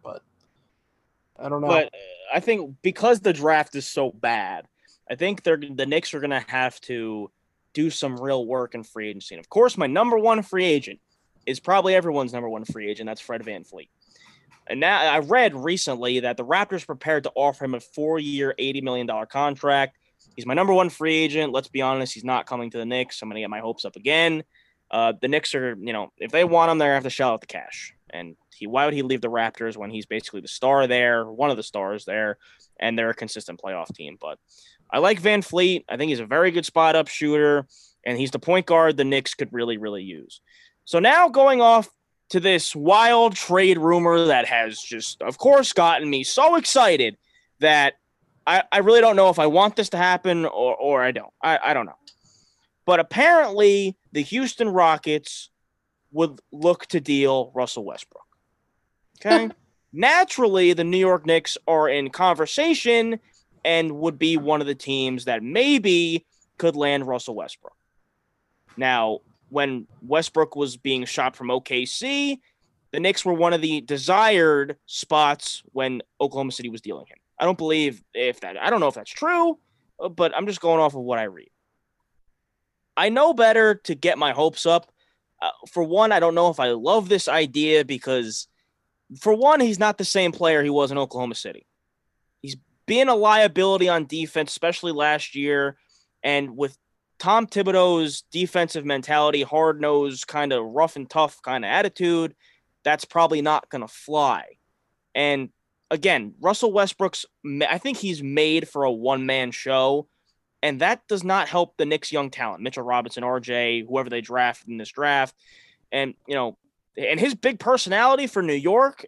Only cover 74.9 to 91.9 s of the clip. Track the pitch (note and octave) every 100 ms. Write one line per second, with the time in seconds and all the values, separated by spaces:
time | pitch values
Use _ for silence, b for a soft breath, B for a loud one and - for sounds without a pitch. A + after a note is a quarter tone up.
74.9 | - - D#3 D3 D3 - - _ C3 C3
75.9 | B2+ - - C#3 C3 C3+ - B2 A2 G2+
76.9 | D#2 - _ _ - E3+ F#3 D#3+ D#3+ D3
77.9 | A2 _ A2+ B2 A#2+ F#2 F#2+ C3 A3+ D3
78.9 | B2 G#2+ - D#4 F4 E4+ D#4+ _ _ _
79.9 | - F#3 E3+ E3 C3+ G3+ F#3+ E3+ D#3+ D3+
80.9 | C#3 B2 A#2+ G#2+ F2 - _ _ _ _
81.9 | _ _ _ _ _ _ _ _ _ _
82.9 | - G3 A#3+ D#4 B3+ A3+ A3 A3 G3+ -
83.9 | C#3+ E3+ D3 D3 C3 D#3 D#3 E3 E3+ -
84.9 | _ _ _ _ - - - - F3 D#3+
85.9 | F3+ A3 G3 E3+ E3 F3 D3+ B2+ A#2+ B2+
86.9 | A3 F3+ G3 D3 D3+ D3+ C#3+ D3+ D#3 C3+
87.9 | C3 - C3 A2+ - - _ _ _ _
88.9 | _ _ C3 G#3+ G#3+ C4+ D4+ A#3+ F#3+ G#3+
89.9 | G#3 F#3 G3 F3+ D#3 E3+ D3+ D3 C#3+ C#3
90.9 | C#3 C3+ B2 B2 A2+ G#2 - _ _ _